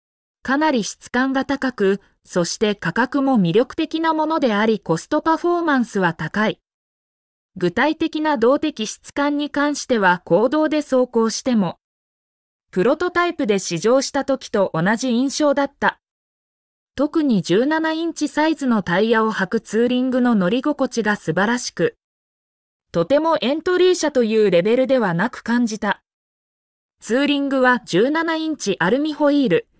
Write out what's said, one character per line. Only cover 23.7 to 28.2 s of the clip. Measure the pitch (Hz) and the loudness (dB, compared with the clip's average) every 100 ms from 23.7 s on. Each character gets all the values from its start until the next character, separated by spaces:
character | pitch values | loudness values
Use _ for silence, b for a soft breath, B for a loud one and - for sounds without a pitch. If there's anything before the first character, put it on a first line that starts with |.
| 359 | 2
リ | 370 | 4
ー | |
車 | 349 302 | 4 0
と | 269 | 0
い | 226 220 | 2 2
う | 208 | 4
レ | 175 | 4
ベ | 190 | 2
ル | 247 262 | 2 2
で | 262 | 2
は | 208 | 2
な | 170 220 | 0 -2
く | - | -4
感 | - 240 240 | -4 0 0
じ | 208 | -2
た。 | 208 - _ _ _ _ _ _ _ _ _ _ | -4 -6 _ _ _ _ _ _ _ _ _ _
ツ | - 233 | -2 0
ー | 285 | 0
リ | 285 | 0
ン | 277 | 0
グ | 269 | 2
は | 254 247 | 2 2
十 | - 170 247 | 0 0 2
七 | 311 | 0